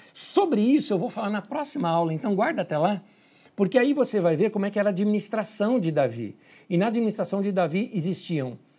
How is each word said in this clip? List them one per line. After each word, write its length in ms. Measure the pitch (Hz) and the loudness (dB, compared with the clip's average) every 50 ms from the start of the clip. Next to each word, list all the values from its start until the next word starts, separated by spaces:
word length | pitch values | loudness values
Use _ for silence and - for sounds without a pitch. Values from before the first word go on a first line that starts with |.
| - - - | -20 -18 -14
Sobre 480 | - - - - - 403 349 262 208 208 | -12 -8 -2 2 2 2 4 4 2 4
isso 320 | 240 277 311 - - 208 | 4 4 2 2 0 -2
eu 40 | 175 | -2
vou 120 | 196 233 | -2 -2
falar 180 | - 202 - 202 | -4 -6 -6 -4
na 140 | 214 208 202 | -4 -4 -6
próxima 480 | - - 311 294 285 - 294 180 165 | -6 -6 -6 -6 -6 -6 -4 -2 0
aula, 240 | 165 170 170 165 160 | 2 2 2 0 0
então 200 | 156 160 214 196 | -2 -2 0 0
guarda 280 | 185 220 311 320 - 175 | 0 0 0 0 -2 -4
até 160 | - 165 147 | -2 0 0
lá, 240 | 156 190 208 175 - - _ _ _ _ _ _ - - _ | 2 2 0 -2 -6 -12 _ _ _ _ _ _ -20 -8 _
porque 220 | - 202 185 196 | 0 0 2 4
aí 160 | 247 247 277 285 | 4 4 4 2
você 280 | 294 247 - - 208 | 2 0 0 2 2
vai 160 | 170 175 160 | 2 2 2
ver 140 | 147 202 214 | 2 2 0
como 140 | 214 208 196 | 0 -2 -4
é 60 | 202 | -2
que 80 | 202 208 | 0 0
era 100 | 202 208 | 0 0
a 20 | |
administração 880 | 196 170 208 208 208 208 202 - - 220 208 - - - 202 214 254 247 | 0 0 0 0 0 0 -2 -4 -4 -6 -6 -4 -4 -2 0 0 2 2
de 140 | 175 160 156 | 0 0 2
Davi. 420 | 147 139 120 113 117 117 98 - _ _ _ - - _ - | 2 2 2 0 -4 -8 -8 -10 _ _ _ -20 -20 _ -2
E 80 | 180 170 | 0 2
na 80 | 196 | 2
administração 560 | 240 214 233 233 214 208 220 185 - 196 202 196 | 2 2 0 0 0 0 -2 -4 -2 -2 -2 -2
de 100 | 202 190 | 0 0
Davi 380 | 190 180 160 151 190 233 - - | 0 0 0 0 -2 -2 -2 -2
existiam 640 | 185 151 185 180 - - - 170 147 131 127 117 - _ _ _ | -4 -2 -2 -4 -4 -4 -4 -2 -2 -2 -4 -6 -12 _ _ _